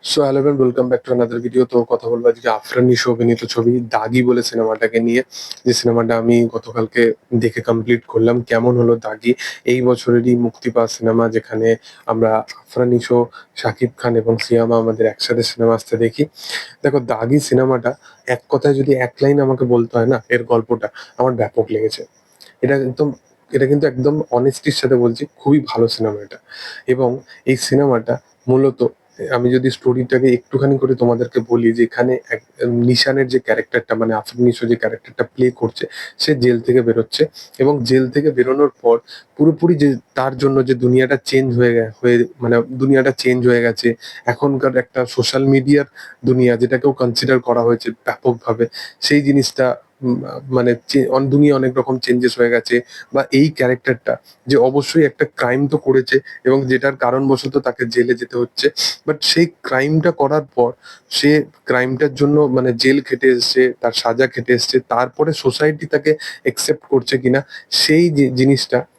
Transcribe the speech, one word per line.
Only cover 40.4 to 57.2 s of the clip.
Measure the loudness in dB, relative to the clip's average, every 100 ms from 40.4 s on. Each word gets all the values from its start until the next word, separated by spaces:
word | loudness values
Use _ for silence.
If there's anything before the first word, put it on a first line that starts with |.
| 0 2 0
যে |
দুনিয়াটা | 0 2 2 2 -2
চেঞ্জ | 0 0 0 2
হয়ে | 2
গে-, | 2 -2 -2
হয়ে, | 2 2 0 -4
মানে | 0 0 0
দুনিয়াটা | -4 2 2 2 0
চেঞ্জ | -2 2 2
হয়ে | 2
গেছে। | 0 0 -2 -2 -10 -10 -8
এখনকার | -2 -2 0 0 -2
একটা | -4 -6 -4
সোশ্যাল | -2 -2 0 2
মিডিয়ার | 2 4 0 0 -10 -20 -8 -2
দুনিয়া, | 2 2 2
যেটাকেও | 0 0 0
কনসিডার | 0 -2 -2 0 0
করা | 0 0
হয়েছে | 2 0 -4
ব্যাপকভাবে, | -8 -8 -4 -2 -2 -4 -4 -4 -6 -20 _
সেই | 0 0
জিনিসটা, | 2 2 0 -2 -2 -2 _ _
উম, | -4 -4 -6 -14 -4 0
মানে | 0 0 _
চে-, | 0 2
অন-, | 0 2
দুনিয়া | 4 4 4
অনেক | 0 -2
রকম | -2 -4
চেঞ্জেস | 0 0 0 0
হয়ে | 0
গেছে। | 0 0 -2 -2 -20 -6
বা | -4 0
এই | 2 2 2
ক্যারেক্টারটা | -2 -2 -2 -4 -4 -6 _ _ 0
যে | 2
অবশ্যই | 4 0 0 2 0
একটা | 0 -6 -2
ক্রাইম | -2 0 0
তো | -2 0
করেছে | 0 2 -2 -2 -6
এবং | 0 0 0
যেটার | 0 -2 -2
কারণবশত | -2 0